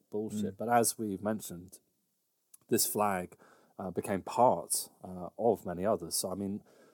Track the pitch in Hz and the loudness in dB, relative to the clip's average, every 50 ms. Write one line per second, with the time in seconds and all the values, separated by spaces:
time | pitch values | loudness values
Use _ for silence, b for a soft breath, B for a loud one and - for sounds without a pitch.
0 | _ _ - 104 110 104 98 107 101 98 95 - 110 117 120 120 113 - - - | _ _ -6 -4 -4 -4 -4 -4 -4 -4 -4 -6 -2 2 4 4 4 4 0 -2
1 | 113 107 95 92 104 107 110 101 - - 87 85 92 90 - - _ _ _ _ | -4 -4 -4 -2 -2 -2 -2 -2 -6 -10 -12 -12 -14 -16 -20 -20 _ _ _ _
2 | _ _ _ _ _ _ _ _ _ _ - - _ - 123 104 - - - 110 | _ _ _ _ _ _ _ _ _ _ -20 -20 _ 0 2 2 2 0 2 2
3 | 104 101 98 90 90 - - b b b b b b b b - 98 90 87 101 | 2 2 2 0 -2 -6 -10 b b b b b b b b -10 -8 -6 -6 -4
4 | - - 101 92 87 - - - 120 127 95 85 64 - - - - - - _ | -2 -2 -2 -2 -2 -2 4 6 6 6 6 4 0 -2 -4 -4 -4 -6 -12 _
5 | - 92 92 90 87 - - - 107 117 104 85 - 92 87 85 92 107 110 85 | -14 -12 -10 -10 -10 -10 -6 2 4 4 4 4 0 -4 -4 -2 0 0 0 0
6 | 87 82 - - - 95 95 98 101 98 101 104 b b b b b b | -2 -4 -4 -4 -4 -4 -4 -4 -4 -4 -4 -6 b b b b b b